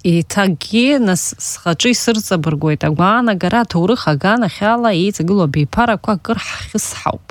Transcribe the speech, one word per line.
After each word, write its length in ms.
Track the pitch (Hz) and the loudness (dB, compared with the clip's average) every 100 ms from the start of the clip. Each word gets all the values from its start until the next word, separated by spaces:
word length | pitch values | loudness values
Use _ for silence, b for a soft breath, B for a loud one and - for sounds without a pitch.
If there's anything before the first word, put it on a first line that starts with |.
еиҭакгьы 960 | 180 170 160 208 190 156 - 226 262 285 | 0 0 0 0 0 -2 -2 2 2 2
нас 240 | 208 180 - - | 2 0 -2 -8
схаҿы 520 | - - 175 160 - | -12 -6 -4 0 0
исырҵабыргуеит 920 | 240 - 220 - 180 156 151 156 151 | 2 0 -2 0 -2 0 0 0 0
агәаанагара, 800 | 156 156 185 233 240 185 180 233 | 0 2 4 4 2 0 0 0
аҭоурых 460 | 233 170 185 247 - | 0 0 2 0 0
аганахь 540 | 143 185 233 208 - | 0 2 2 0 0
ала 300 | 208 233 233 | 0 2 2
еиҵагылоу 560 | 175 196 202 160 202 151 | 2 0 -2 0 2 2
абиԥарақәа 640 | 151 143 - 240 202 - | 0 0 0 0 0 -2
акыр 240 | 196 - 226 | -4 -2 -4
ҳхьысҳауп. 840 | - - - 220 - - - - - | -6 -12 -6 -6 -6 -6 -6 -6 -14